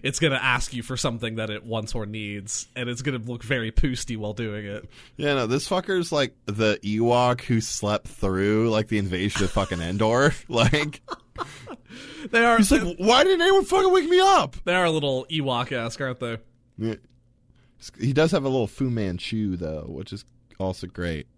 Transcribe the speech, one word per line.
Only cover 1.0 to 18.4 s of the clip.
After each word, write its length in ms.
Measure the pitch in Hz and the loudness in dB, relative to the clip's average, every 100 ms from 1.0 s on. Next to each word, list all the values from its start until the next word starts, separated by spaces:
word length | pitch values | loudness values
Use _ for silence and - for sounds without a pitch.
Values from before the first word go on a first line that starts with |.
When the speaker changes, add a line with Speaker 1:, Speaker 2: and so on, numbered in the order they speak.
| 143 117 113 110 | -4 -4 -6 -6
Speaker 1:
that 160 | 110 | -6
it 120 | 104 | -8
wants 300 | 113 113 110 | -6 -8 -6
or 140 | 120 104 | -6 -6
needs, 600 | 107 104 104 101 - - - | -8 -8 -10 -8 -10 -10 -10
and 140 | 123 | -8
it's 140 | 120 | -6
gonna 160 | 127 131 | -6 -6
look 240 | 113 120 | -8 -10
very 280 | 110 131 113 | -6 -4 0
poosty 460 | - 147 123 - 113 | 2 2 -2 -6 -6
while 160 | 104 | -6
doing 320 | 104 113 104 104 | -6 -6 -8 -10
it. 240 | 104 - - - - | -12 -14 -20 -20 -6
Speaker 2:
Yeah, 180 | 147 139 | -2 0
no, 100 | 113 | 0
this 220 | 131 - | -2 0
fucker's 420 | 190 185 185 170 | -4 -2 -2 0
like 220 | 147 131 _ - | 0 -2 _ -8
the 320 | 104 110 104 | 0 2 2
Ewok 600 | 101 107 117 120 123 123 | -2 0 4 4 4 0
who 200 | - 117 | 0 -2
slept 460 | 110 - 104 104 - | 0 -4 -2 -2 -4
through, 640 | - 101 95 101 107 113 | -4 -2 2 2 4 2
like, 160 | 110 107 | 2 0
the 100 | 107 | -2
invasion 460 | 98 90 101 - | -2 -2 -2 0
of 80 | 98 | 0
fucking 280 | - 95 87 | 0 -2 -4
Endor. 540 | 85 98 110 120 143 - | -4 0 2 4 2 0
<laughs> 60 | - | -4
Like, 520 | 120 117 151 151 - - - _ - 339 - - 302 _ 233 - 320 285 | 2 2 2 -2 -8 -14 -14 _ -14 -12 -12 -16 -18 _ -20 -18 -16 -2
Speaker 1:
They 120 | 226 | 4
are, 140 | 233 233 | 6 6
Speaker 2:
he's 140 | 208 | 6
like, 260 | 277 175 170 | 4 2 0
"Why 260 | 190 254 | 4 6
didn't 180 | 381 370 | 6 6
anyone 240 | 339 392 - | 6 4 4
fucking 260 | 381 381 | 2 4
wake 180 | 370 311 | 4 4
me 100 | 359 | 4
up?" 360 | 381 370 147 - - | 6 6 2 -4 -2
Speaker 1:
they 80 | |
are 120 | 180 175 | 2 2
a 60 | |
little 360 | 156 143 131 127 | 2 0 -2 -2
Ewok-esque, 720 | 156 135 123 123 127 117 - | -4 -2 -2 -2 -4 -6 -6
aren't 180 | 139 123 | -6 -6
they? 180 | 120 113 - _ _ - | -8 -8 -12 _ _ -6
Speaker 2:
Yeah. 160 | 110 110 _ _ _ _ _ _ _ _ - - | -6 -6 _ _ _ _ _ _ _ _ -20 -4
He 120 | 123 | 0
does 180 | 139 160 | 2 2
have 120 | 180 | 2